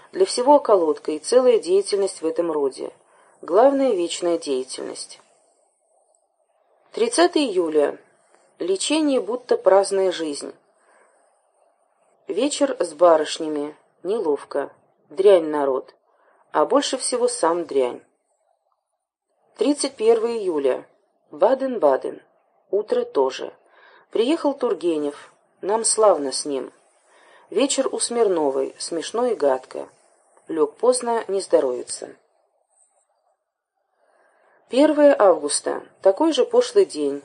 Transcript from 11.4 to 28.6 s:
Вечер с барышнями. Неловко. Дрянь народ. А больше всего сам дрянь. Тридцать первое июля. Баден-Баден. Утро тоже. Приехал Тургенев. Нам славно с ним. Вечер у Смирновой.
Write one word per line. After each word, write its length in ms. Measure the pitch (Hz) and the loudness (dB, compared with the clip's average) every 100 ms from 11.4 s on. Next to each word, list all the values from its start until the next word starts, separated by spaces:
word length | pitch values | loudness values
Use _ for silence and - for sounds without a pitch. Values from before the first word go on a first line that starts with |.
| _ _ _ _ _ _ _ _ - | _ _ _ _ _ _ _ _ -8
Вечер 500 | 170 285 - 285 - | -2 -2 0 -2 -2
с 120 | 175 | -4
барышнями. 840 | 151 175 160 151 - 160 147 147 - _ _ | 2 4 4 2 -6 -6 -6 -8 -12 _ _
Неловко. 680 | 175 226 165 139 - 143 139 _ _ _ _ | -6 -4 -2 -4 -4 -8 -8 _ _ _ _
Дрянь 400 | 156 202 180 156 | 2 6 6 4
народ. 440 | 151 139 131 - - _ _ _ _ _ | -2 -2 -2 -6 -20 _ _ _ _ _
А 120 | 160 | -2
больше 320 | 147 269 - 254 | 2 0 0 -6
всего 320 | - 247 240 | -4 -2 -2
сам 380 | - 165 170 151 | -2 -2 -2 -2
дрянь. 340 | 135 123 131 _ _ _ _ _ _ _ _ _ _ _ _ _ _ _ - | 0 -2 -4 _ _ _ _ _ _ _ _ _ _ _ _ _ _ _ -4
Тридцать 360 | 247 285 277 | -2 -2 -4
первое 440 | - 220 233 233 233 | -2 2 2 0 -4
июля. 480 | 190 151 135 131 - _ _ _ _ | -4 -2 -2 -2 -6 _ _ _ _
Баден-Баден. 920 | 147 202 262 262 226 147 131 135 - _ _ _ _ - | 0 0 0 -4 0 0 0 -4 -12 _ _ _ _ -6
Утро 340 | 196 208 247 | -4 -2 -4
тоже. 480 | 233 147 131 - - - _ _ _ _ _ | -2 -2 -2 -4 -14 -16 _ _ _ _ _
Приехал 440 | 196 240 330 294 | -2 0 0 -2
Тургенев. 800 | 269 240 170 170 156 147 - - _ _ _ | -4 -4 -2 -2 -2 -4 -8 -18 _ _ _
Нам 240 | 175 220 | -4 -2
славно 480 | 220 220 214 160 139 | -2 2 4 4 0
с 140 | - 151 | -6 -6
ним. 260 | 135 - _ _ _ _ _ _ _ - | -8 -8 _ _ _ _ _ _ _ -6
Вечер 400 | 180 277 - 262 | -2 -2 -2 -4
у 60 | 226 | -4
Смирновой. 760 | - 240 208 170 143 135 | -4 0 0 0 0 -2